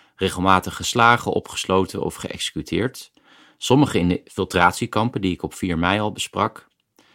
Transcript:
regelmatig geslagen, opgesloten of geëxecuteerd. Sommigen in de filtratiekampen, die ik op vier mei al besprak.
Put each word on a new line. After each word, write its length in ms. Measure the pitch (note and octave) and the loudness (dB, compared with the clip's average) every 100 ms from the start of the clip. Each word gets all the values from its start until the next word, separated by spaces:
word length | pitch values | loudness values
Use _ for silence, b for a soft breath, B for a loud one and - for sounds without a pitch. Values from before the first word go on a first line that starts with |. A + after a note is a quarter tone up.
| b - | b -4
regelmatig 600 | F#2+ F2+ F#2 F#2 F2+ - | -4 0 4 4 2 -6
geslagen, 560 | - A#2+ A#2 A#2+ - | -4 4 4 4 2
opgesloten 720 | - - - - F#2+ F#2+ - | -4 -4 -8 -2 0 0 -4
of 140 | E2+ - | -6 -6
geëxecuteerd. 960 | - - - - - E2+ B2 - - b b b b b | -10 -8 -8 -8 -4 -4 -4 -6 -18 b b b b b
Sommigen 420 | - C3+ C#3 G2+ | 2 4 4 2
in 80 | F2 | 0
de 140 | F2+ - | 0 -4
filtratiekampen, 960 | - F#2 F#2 F2 - A#2 G#2+ A#2 B2 | -6 -2 4 4 4 -2 -2 -2 -2
die 100 | F#2+ | -4
ik 120 | E2+ | -4
op 100 | - | -6
vier 240 | - F#2 E2 | -6 -4 0
mei 220 | F2+ G#2 | 0 0
al 120 | G#2 | -2
besprak. 560 | E2 - F#2+ G#2+ - - _ _ b b | -6 -8 -4 -4 -6 -20 _ _ b b